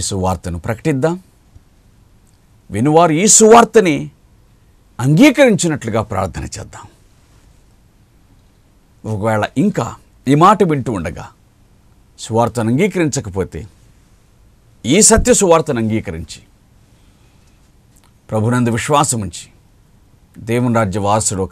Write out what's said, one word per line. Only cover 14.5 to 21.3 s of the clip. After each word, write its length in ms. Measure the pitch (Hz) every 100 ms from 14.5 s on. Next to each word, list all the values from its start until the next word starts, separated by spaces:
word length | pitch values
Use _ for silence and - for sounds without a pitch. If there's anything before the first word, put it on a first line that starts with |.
| _ _ _
ఈ 120 | 110 175 202
సత్య 220 | 220 233 247
సువార్తను 400 | 190 165 160 120
అంగీకరించి, 580 | 110 107 101 82 80 - _ _ _ _ _ _ _ _ _ _ _ _ _ _ _ _ _ _ -
ప్రభునందు 400 | 110 107 123 120 113
విశ్వాసం 420 | - 143 143 120 95
ఉంచి, 200 | - - _ _ _ _ _ _ _ _ - 110
దేవుని 280 | 120 123 113
రాజ్య 220 | 107 98
వారసుడు 400 | 101 107 -